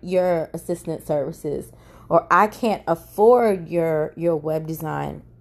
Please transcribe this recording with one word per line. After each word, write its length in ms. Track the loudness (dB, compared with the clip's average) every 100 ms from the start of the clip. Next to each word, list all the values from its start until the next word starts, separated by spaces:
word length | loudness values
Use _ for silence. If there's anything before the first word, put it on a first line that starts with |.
your 480 | -4 0 0 0 -4
assistant 540 | -8 -8 -8 -8 -8 -4
services," 640 | -4 -4 -8 -8 -8 -10 -20 -20 -20 0
or, 160 | 0 4
"I 180 | 4 4
can't 340 | 0 -2 -2 -2
afford 800 | -4 -4 2 6 6 4 0 -2
your, 440 | -2 0 0 -2 -2
your 200 | -2 -2
web 300 | -2 -6 -6
design." 560 | -8 -6 -6 -8 -10 -16 -18